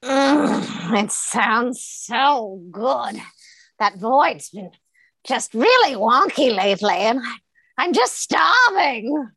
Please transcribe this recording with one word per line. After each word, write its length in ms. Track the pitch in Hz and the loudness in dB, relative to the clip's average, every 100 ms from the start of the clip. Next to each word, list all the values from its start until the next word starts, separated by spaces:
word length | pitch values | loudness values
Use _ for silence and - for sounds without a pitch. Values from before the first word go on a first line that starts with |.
Mm, 1000 | 247 269 277 294 294 226 196 - 175 214 | -2 0 2 2 2 -2 -4 -10 -2 -2
it 80 | 202 | 0
sounds 720 | - - - 220 226 240 254 - | -4 -6 -2 0 0 -2 -6 -12
so 760 | - - 240 269 294 220 190 175 | -16 -8 0 2 0 -2 -12 -16
good. 480 | 180 233 - 117 107 - _ - _ _ _ | -6 -2 -2 -4 -10 -14 _ -20 _ _ _
That 180 | 214 202 | -2 -2
void's 520 | 214 262 330 233 - | 0 2 2 0 -12
been 220 | 190 180 _ _ _ _ _ - | -16 -16 _ _ _ _ _ -4
just 280 | 294 - | -4 -4
really 420 | 220 311 508 - 254 | 0 4 6 4 2
wonky 600 | 214 - 381 - 269 214 | 2 4 4 4 2 2
lately, 400 | 196 196 208 180 | 0 0 0 0
and 240 | 208 247 | 0 0
I, 160 | 240 - _ _ _ - | -4 -12 _ _ _ -6
I'm 160 | - | -2
just 240 | 254 480 - | 2 0 -2
starving. 1120 | - - - - 494 381 302 247 220 294 247 | -4 0 2 4 4 4 0 -2 -4 -6 -6